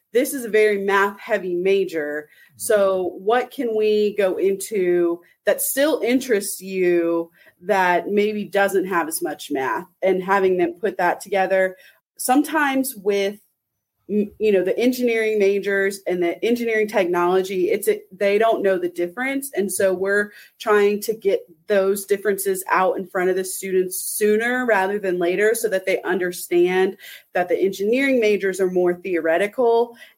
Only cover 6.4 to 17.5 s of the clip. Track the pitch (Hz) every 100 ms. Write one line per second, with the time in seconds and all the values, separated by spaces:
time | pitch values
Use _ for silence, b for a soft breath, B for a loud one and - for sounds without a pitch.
6.4 | 208 - 190 190 180 175 170 170 170 b
7.4 | b b 180 196 180 175 - 208 208 208
8.4 | 170 196 196 190 185 175 156 - 160 147
9.4 | - - 131 - - _ 185 185 180 196
10.4 | 190 180 170 - 202 - 175 - 185 190
11.4 | 185 190 185 185 B B _ - - 269
12.4 | 294 311 285 262 262 214 190 202 196 208
13.4 | _ _ _ _ _ _ - 208 208 -
14.4 | 214 190 185 196 247 247 240 226 220 214
15.4 | 196 202 196 196 196 196 - 180 170 170
16.4 | 220 240 226 214 214 220 175 175 175 190
17.4 | 190